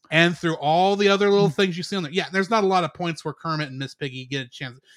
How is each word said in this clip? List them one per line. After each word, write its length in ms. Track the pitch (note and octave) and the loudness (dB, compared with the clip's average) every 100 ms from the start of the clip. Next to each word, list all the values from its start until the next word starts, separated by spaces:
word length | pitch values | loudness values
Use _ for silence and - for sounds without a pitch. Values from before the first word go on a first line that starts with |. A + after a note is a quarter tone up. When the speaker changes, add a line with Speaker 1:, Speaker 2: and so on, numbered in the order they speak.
| - | -2
Speaker 1:
And 280 | D#3+ E3+ E3+ | 2 2 2
through 180 | E3+ D#3+ | -4 -2
all 400 | D3 E3 F#3+ G3+ | 0 2 2 4
the 140 | G3+ | 4
other 200 | G3 G3+ | 4 4
little 200 | G3+ G3 | 4 4
Speaker 2:
Hmm. 40 | |
Speaker 1:
things 240 | D3 F#3+ E3+ | 2 0 -2
you 60 | |
see 120 | E3+ G3 | -6 -6
on 60 | |
there. 80 | D3+ | -4
Yeah, 180 | F3+ C#3+ | -4 -2
there's 180 | F#3+ F#3+ | -2 0
not 140 | A3+ | 2
a 40 | F#3+ | 2
lot 160 | F#3+ D#3+ | 2 0
of 80 | |
points 320 | - F3 D#3+ D#3 | -4 -6 -6 -8
where 80 | |
Kermit 340 | - E3 D#3 D3 | -8 -6 -4 -4
and 80 | C3 | -8
Miss 160 | C3+ | -10
Piggy 320 | - C#3+ C3 B2+ | -8 -10 -10 -8
get 200 | C#3 B2 | -8 -8
a 40 | |
chance. 300 | - C3+ B2 _ | -12 -14 -14 _